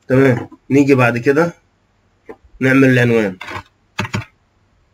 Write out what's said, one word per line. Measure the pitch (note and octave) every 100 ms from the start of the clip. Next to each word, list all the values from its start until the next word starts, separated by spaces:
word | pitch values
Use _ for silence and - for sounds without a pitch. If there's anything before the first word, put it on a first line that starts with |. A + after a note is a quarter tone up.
| _
تمام، | C3 C3+ A#2+ - - _
نيجي | C3+ C#3 C3
بعد | A#2+ A#2+
كده | C3+ C#3 E3+ - _ _ _ _ _ _ - - _ -
نعمل | C3 C3 C3+
العنوان، | B2+ A#2+ A2+ G#2 F2+ - - - _ _ - - - - _ _ _ _ _ _